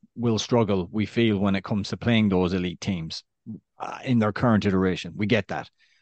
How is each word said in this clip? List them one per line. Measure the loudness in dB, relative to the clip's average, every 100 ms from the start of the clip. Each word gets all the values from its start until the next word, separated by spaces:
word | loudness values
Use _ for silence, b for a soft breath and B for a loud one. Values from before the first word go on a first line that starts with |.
| _
will | -4 -2 -2
struggle, | 2 2 2 0 -2
we | -4 -2
feel, | 0 2 2
when | 2
it | 0
comes | -2 -4 -4
to | -4
playing | 0 2 4
those | 2 2
elite | 0 -4 -6
teams, | -6 -6 -6 -12 -16 _ -16 -16 _ -16
uh, | -12 -8
in | 0 2
their | 2
current | 2 4 4 4
iteration. | 2 2 -2 -6 -4
We | 0
get | 0 0
that. | -8 -10 _ _ _